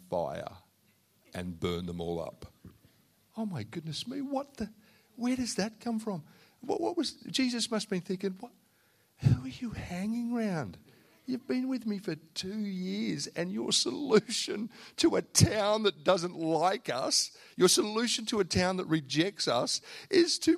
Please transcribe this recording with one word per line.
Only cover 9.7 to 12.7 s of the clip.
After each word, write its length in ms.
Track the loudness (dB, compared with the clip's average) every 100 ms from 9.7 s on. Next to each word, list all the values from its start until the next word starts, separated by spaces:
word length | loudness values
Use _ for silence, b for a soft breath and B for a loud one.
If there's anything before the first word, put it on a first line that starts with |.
hanging 640 | -8 -8 -4 -4 -2 -2
round? 440 | 0 0 -2 -4 -10 -20 b b b b
You've 200 | -6 -2
been 180 | -2 -2
with 200 | -2 -2
me 120 | -4
for 160 | -4 -8 -8
two 260 | -10 -6 -4
years 640 | -4